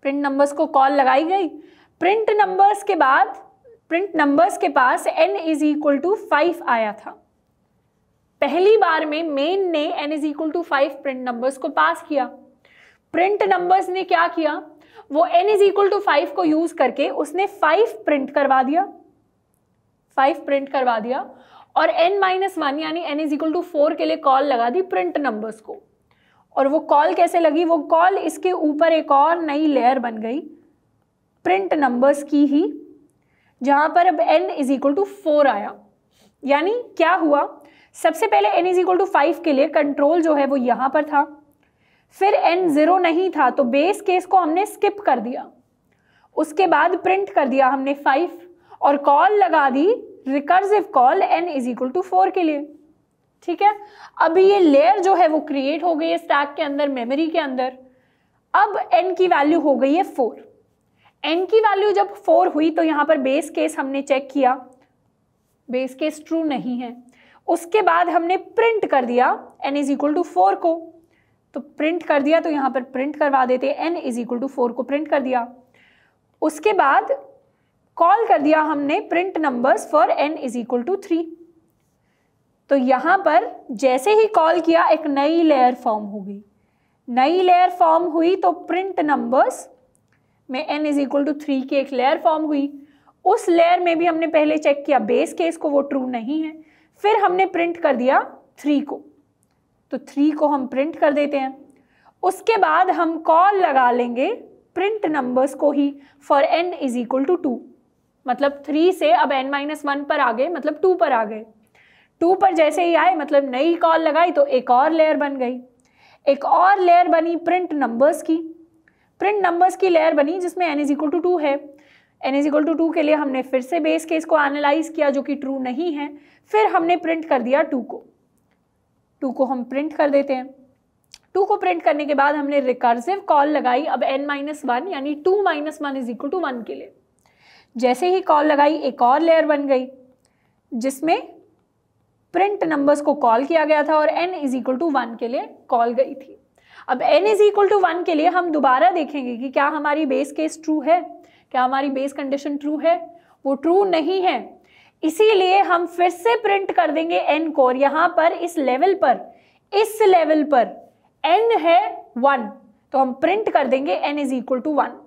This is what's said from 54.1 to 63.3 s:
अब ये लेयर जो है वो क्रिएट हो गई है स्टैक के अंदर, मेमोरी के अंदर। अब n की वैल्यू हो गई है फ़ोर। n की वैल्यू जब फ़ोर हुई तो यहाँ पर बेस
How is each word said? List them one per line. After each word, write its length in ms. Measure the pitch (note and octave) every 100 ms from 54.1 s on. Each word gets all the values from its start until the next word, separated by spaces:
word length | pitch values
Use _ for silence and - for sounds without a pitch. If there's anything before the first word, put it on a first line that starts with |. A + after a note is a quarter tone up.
| -
अब 160 | E4 E4
ये 220 | F#4+ G4+
लेयर 400 | E4+ C#4 D#4+ G#4
जो 160 | F4+ F4+
है 120 | E4+
वो 120 | D#4
क्रिएट 420 | D4+ C#4+ C4+ D#4
हो 120 | E4+ D#4+
गई 140 | E4
है 80 | E4
स्टैक 360 | E4 C#4+ C#4+ D4
के 80 |
अंदर, 260 | D4+ C#4 C#4+
मेमोरी 380 | C4 A#3 C#4 D#4+
के 120 | E4+
अंदर। 380 | D4 B3+ B3+ C4 - _ _ _ _ _ _
अब 360 | F4 G#4 G4+ F#5+ F4
n 220 | F4+ F4+
की 100 | F4+
वैल्यू 320 | E4 D4 E4
हो 160 | D4 C4
गई 180 | C4+
है 100 | D#4+ -
फ़ोर। 460 | - A3+ - - _ _ _ _ _ _ _
n 220 | D4 E4 F#4
की 100 | A4
वैल्यू 320 | G#4+ G4 G#4
जब 220 | G4 G4 -
फ़ोर 320 | - E4 F#4
हुई 220 | D4 D#4+
तो 120 | D#4+
यहाँ 200 | E4 D4 D4
पर 120 | D#4
बेस 320 | C4